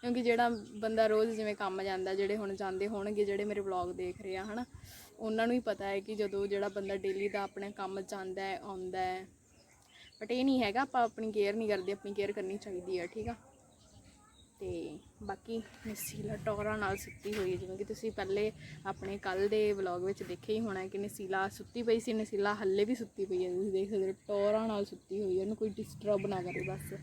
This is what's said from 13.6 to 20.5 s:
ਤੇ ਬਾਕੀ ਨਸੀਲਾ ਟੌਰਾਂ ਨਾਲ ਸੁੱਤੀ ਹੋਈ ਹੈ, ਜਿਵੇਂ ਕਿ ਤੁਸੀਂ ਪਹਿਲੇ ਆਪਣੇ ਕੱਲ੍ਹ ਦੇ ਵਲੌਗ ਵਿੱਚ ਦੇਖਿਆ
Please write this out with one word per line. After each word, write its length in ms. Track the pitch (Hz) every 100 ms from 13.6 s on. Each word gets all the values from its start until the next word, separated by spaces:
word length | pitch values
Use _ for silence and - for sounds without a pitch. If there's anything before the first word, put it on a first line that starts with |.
| - - - - - - - - - _
ਤੇ 380 | 190 170 160 151 - -
ਬਾਕੀ 400 | 202 196 - 226 220 - 220
ਨਸੀਲਾ 480 | 208 - - 208 214
ਟੌਰਾਂ 420 | 220 208 208 214
ਨਾਲ 180 | 202 196
ਸੁੱਤੀ 380 | - - 202
ਹੋਈ 180 | 214 185
ਹੈ, 40 | 180
ਜਿਵੇਂ 200 | 185 190
ਕਿ 80 |
ਤੁਸੀਂ 280 | 202 214 220
ਪਹਿਲੇ 400 | 214 190 196 214 214 - - 196
ਆਪਣੇ 320 | 190 190 202
ਕੱਲ੍ਹ 300 | 196 185 202
ਦੇ 240 | 214 208
ਵਲੌਗ 320 | 202 190 175
ਵਿੱਚ 180 | 185 196
ਦੇਖਿਆ 320 | 196 180 -